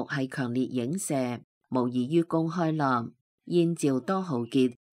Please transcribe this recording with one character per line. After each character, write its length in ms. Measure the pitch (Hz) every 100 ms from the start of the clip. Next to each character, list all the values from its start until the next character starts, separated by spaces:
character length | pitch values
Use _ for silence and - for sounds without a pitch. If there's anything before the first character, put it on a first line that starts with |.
| -
係 220 | 147 131
強 240 | - 123
烈 100 | 123
影 340 | 131 127 120 180
射， 440 | - 143 123 120 - _ -
無 200 | 131 123
異 200 | 123 123
於 140 | 165
公 260 | 165 165 160
開 280 | 170 160 156
啦。 320 | 135 123 117 - _ _ -
燕 280 | 170 170 170
趙 240 | 147 131
多 220 | 127 190
豪 180 | 180 123
傑， 340 | 120 139 127 - _